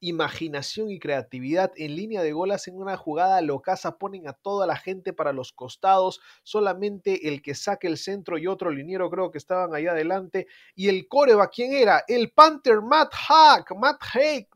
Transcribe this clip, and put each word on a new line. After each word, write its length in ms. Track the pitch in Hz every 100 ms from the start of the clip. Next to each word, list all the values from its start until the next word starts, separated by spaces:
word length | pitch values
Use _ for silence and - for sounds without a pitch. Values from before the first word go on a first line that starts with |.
imaginación 880 | 175 165 147 - 165 143 139 - 214
y 80 | 185
creatividad, 760 | 151 139 120 127 131 170 190 -
en 200 | 151 151
línea 260 | 220 208
de 120 | 160
gol 160 | 156 190
hacen 260 | 190 - 185
una 220 | 190 185
jugada 420 | - 151 185 190
locaza, 560 | 151 139 - 185 170 -
ponen 320 | 196 190 151
a 60 |
toda 320 | - 196 202 180
la 100 | 135
gente 380 | 185 190 185
para 180 | 170 147
los 180 | 135 127
costados, 680 | - 127 - 190 190 185 - - _
solamente 880 | - 214 202 180 208 196 202 185 156
el 120 | 143
que 140 | 147
saque 320 | 127 - 196 180
el 100 | 151
centro 400 | - 202 180 165
y 100 | 175
otro 240 | 190 175
liniero 380 | 139 156 185 170
creo 220 | 175 180
que 80 | 151
estaban 360 | - 185 175
ahí 120 | 151 170
adelante, 600 | 165 165 190 185 190 180 - _
y 140 | - 196
el 200 | 190 -
quarterback, 420 | 269 277 208 185
¿quién 180 | - 247
era? 320 | 277 214 156 -
El 260 | 240 220
Panther 500 | - 311 294 262 214
Matt 320 | 220 311 294
Hack, 600 | - - 311 311 247 -
Matt 220 | 190 269 294
Hack, 460 | - 240 302 277 -